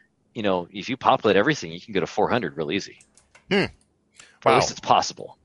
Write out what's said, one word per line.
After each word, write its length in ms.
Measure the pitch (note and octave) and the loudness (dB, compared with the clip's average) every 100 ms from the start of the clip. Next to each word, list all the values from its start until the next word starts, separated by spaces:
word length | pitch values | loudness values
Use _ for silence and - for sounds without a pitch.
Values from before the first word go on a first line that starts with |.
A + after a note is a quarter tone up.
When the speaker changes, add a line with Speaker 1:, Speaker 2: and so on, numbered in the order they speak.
| _ _ _ | _ _ _
Speaker 1:
you 100 | - | -6
know, 240 | G#2 F#2 F2 | -2 -2 -4
if 160 | G2+ F2+ | -10 -8
you 80 | C3 | -2
populate 400 | - C3 A2+ F#2+ | 2 4 4 4
everything, 360 | A#2+ D3 E2 | 2 0 -6
you 80 | E2+ | -14
can 120 | - | -6
go 80 | G2 | -4
to 60 | D#2+ | -2
four 240 | - F2+ | -2 0
hundred 260 | A2 F2+ C#2+ | 0 -4 -6
real 160 | D2+ | -4
easy. 280 | F#2+ - - _ _ _ _ - | -4 -6 -14 _ _ _ _ -4
Speaker 2:
Hmm. 140 | G3 D3 - _ _ _ _ - _ C3+ | -2 -2 -8 _ _ _ _ -20 _ 2
Speaker 1:
Or 60 | |
at 0 | |
Speaker 2:
Wow. 20 | B2+ | 2
Speaker 1:
least 140 | F#2 | 2
it's 100 | - | -4
possible. 580 | - G#2+ - - - - | 2 2 2 -6 -16 -20